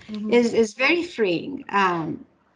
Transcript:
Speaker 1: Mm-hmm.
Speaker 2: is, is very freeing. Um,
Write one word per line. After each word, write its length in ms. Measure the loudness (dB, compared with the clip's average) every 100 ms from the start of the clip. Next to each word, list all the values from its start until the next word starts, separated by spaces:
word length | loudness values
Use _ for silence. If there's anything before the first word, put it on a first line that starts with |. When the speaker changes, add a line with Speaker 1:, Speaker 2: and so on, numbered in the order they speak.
| -12
Speaker 1:
Mm-hmm. 240 | -8 2
Speaker 2:
is, 220 | 2 4
is 200 | 2 0
very 280 | 2 0 0
freeing. 640 | -2 -2 0 0 -4 -10 -4
Um, 540 | 0 2 0 -4 -8 -12 _ _